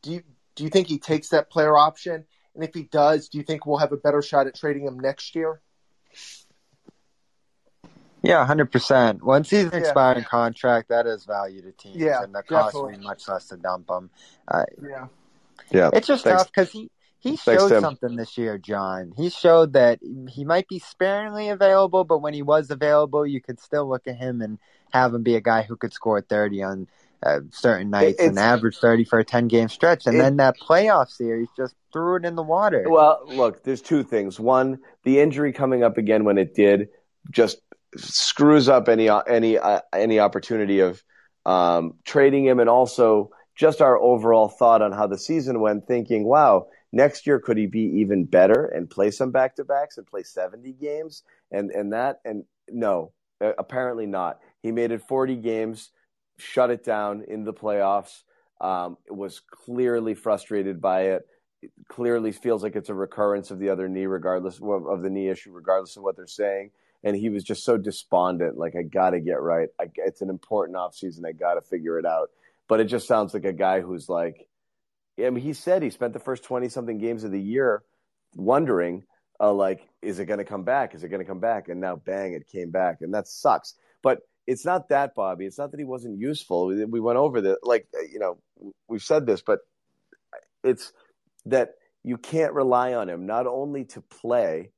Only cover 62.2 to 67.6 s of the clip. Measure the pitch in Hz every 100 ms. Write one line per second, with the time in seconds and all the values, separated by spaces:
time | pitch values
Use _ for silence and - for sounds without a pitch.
62.2 | 110 101 120 110 104 104 95 98 95 -
63.2 | 104 101 95 92 98 95 95 92 95 95
64.2 | 92 92 92 90 104 101 78 95 92 98
65.2 | 95 92 - 87 85 95 95 - 98 95
66.2 | 90 - 104 98 101 _ _ _ 107 101
67.2 | 113 101 92 104